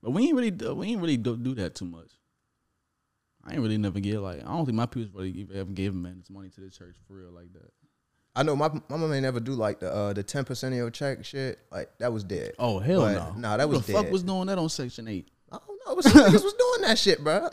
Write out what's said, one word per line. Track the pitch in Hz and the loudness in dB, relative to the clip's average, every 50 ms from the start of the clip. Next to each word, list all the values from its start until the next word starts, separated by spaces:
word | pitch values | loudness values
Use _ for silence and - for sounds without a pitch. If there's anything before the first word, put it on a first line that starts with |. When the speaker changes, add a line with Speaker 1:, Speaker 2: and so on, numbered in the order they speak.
Speaker 1:
But | - - 131 | -4 -2 0
we | 185 247 | 2 2
ain't | 330 330 | 2 2
really | 254 247 226 | 2 0 0
do, | 185 - 226 220 - | -2 -4 -6 -6 -6
we | - - 202 | -6 -6 -4
ain't | 247 214 | -4 -4
really | 170 170 147 120 | 0 0 0 0
do, | 107 123 117 113 | 0 -2 -4 -4
do | 120 131 131 | -4 -6 -4
that | 117 95 80 - | -4 -6 -6 -6
too | - 98 | -8 -12
much. | 87 85 82 80 _ _ _ _ _ _ _ _ _ _ _ _ _ _ _ _ _ _ _ _ _ _ _ _ _ _ _ _ | -12 -12 -14 -20 _ _ _ _ _ _ _ _ _ _ _ _ _ _ _ _ _ _ _ _ _ _ _ _ _ _ _ _
I | - - | -10 -6
ain't | 156 | -4
really | 120 110 107 107 | -2 -2 0 0
never | 104 101 85 101 | -2 -2 -2 -2
get, | 98 101 104 107 | -4 -2 -4 -4
like, | 98 95 87 73 | -6 -8 -10 -12
I | 58 71 | -10 -8
don't | 98 165 165 | -6 -4 -2
think | 127 113 110 | -2 0 -2
my | 117 117 | -2 -2
people's | - 127 113 104 92 | -4 -8 -10 -10 -10
really | 98 95 95 | -10 -8 -8
even | 87 85 101 87 92 98 | -8 -10 -12 -12 -10 -10
ever | 98 90 | -8 -8
gave | 101 90 95 101 95 | -6 -4 -4 -4 -4
man | 92 87 90 90 92 87 _ | -4 -8 -10 -12 -18 -20 _
money | 95 98 98 95 | -20 -20 -20 -20
to | 90 - | _ -20
the | 95 95 | -20 -20
church | 90 - 90 90 90 - _ _ | -20 -20 -20 -20 -20 -20 _ _
for | 98 | -20
real | 95 92 87 | -20 -20 -20
like | 87 85 87 87 92 | -20 -20 -20 -20 -20
that. | 87 - - _ _ _ _ _ _ _ _ _ _ _ _ _ | -20 -20 -20 _ _ _ _ _ _ _ _ _ _ _ _ _
Speaker 2:
I | 123 | 0
know | 139 156 147 | 2 2 2
my, | 139 147 160 151 - - _ | 2 2 0 0 -2 -8 _
my | 139 160 | -4 -2
mama | 165 156 147 | -2 0 0
ain't | 139 | 0
never | 135 131 127 120 | 0 0 -2 -2
do, | 117 123 | -4 -4
like, | 139 120 107 104 101 - | -2 0 0 -2 -2 -2
the, | 90 90 69 | -6 -4 -2
uh, | 104 104 101 101 | -2 -2 -2 -2
the | 101 98 | -4 -6
ten | - - 143 135 | -6 -4 -6 -4
percent | - 127 117 - 131 131 | -4 -6 -6 -6 -4 -4
of | 123 | -4
your | 120 120 | -4 -6
check | 113 - 147 139 135 - - | -6 -6 -6 -6 -6 -6 -10
shit. | - - 139 135 131 - - _ _ | -12 -10 -8 -8 -8 -8 -10 _ _
Like, | - 92 - - _ _ | -10 -10 -10 -10 _ _
that | 117 123 | -4 -2
was | 117 110 98 | -2 -2 -4
dead. | 90 98 82 60 52 - - | -4 -6 -6 -6 -6 -6 -2
Speaker 1:
Oh, | 123 120 107 95 | 0 0 0 0
hell | 101 139 180 190 | 0 2 4 4
Speaker 2:
But, | 139 107 101 | 4 4 2
Speaker 1:
no. | 95 85 82 95 107 | 0 -4 -6 -10 -8
Speaker 2:
nah, | 120 107 107 110 | -4 -2 0 0
that | 139 151 | 2 2
Speaker 1:
Who | 139 | 2
Speaker 2:
was | 135 101 | 0 0
Speaker 1:
the | - 101 | 2 0
fuck | 208 208 | 0 2
Speaker 2:
dead. | 196 | 2
Speaker 1:
was | 190 190 180 | 0 -2 -2
doing | 185 190 190 185 185 | -2 -2 -2 -2 -2
that | 196 185 | -2 -2
on | 165 160 | -2 -2
Section | - - 139 123 - - 113 113 | -4 -6 -8 -10 -10 -12 -10 -8
eight? | 104 92 - - _ _ _ _ | -8 -8 -8 -10 _ _ _ _
Speaker 2:
I | - - - - | -18 -18 -16 -16
don't | - - 523 | -18 -16 -8
know. | - - 359 | -6 -2 6
But | 311 | 8
some | 254 - 302 254 | 12 12 12 12
niggas | 196 165 214 - | 12 8 6 6
was | 403 415 | 2 2
doing | - 494 494 494 466 381 220 | 2 2 2 2 0 2 2
that | 220 - | 2 2
shit, | - 196 175 147 | 4 2 2 2
bro. | 143 151 156 196 - 339 | 2 0 0 0 0 -4